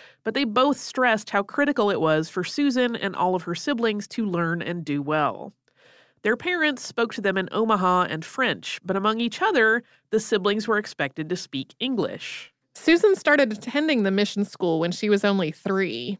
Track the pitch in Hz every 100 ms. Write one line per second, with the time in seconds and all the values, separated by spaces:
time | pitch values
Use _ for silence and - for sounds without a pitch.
0 | - _ 220 254 254 220 285 - - 262
1 | 247 220 - 202 202 - 285 254 208 185
2 | 160 156 156 - 175 - 285 247 247 233
3 | 196 - 185 185 175 175 - 240 233 208
4 | - - 208 170 165 170 170 175 147 143
5 | 139 151 139 98 71 _ _ _ - -
6 | _ _ 208 247 349 359 302 262 - -
7 | 233 - 196 190 185 208 220 202 185 180
8 | 180 156 - - 240 120 - - 180 190
9 | 208 220 233 - 403 302 220 233 - _
10 | - 220 214 208 202 208 214 208 208 -
11 | 139 - 156 175 - 135 127 - 247 233
12 | 104 98 - - - _ _ - - 339
13 | 403 381 302 294 254 208 - 285 311 254
14 | 196 196 208 202 202 - 175 160 170 175
15 | 208 202 202 196 156 - 196 190 185 117
16 | 123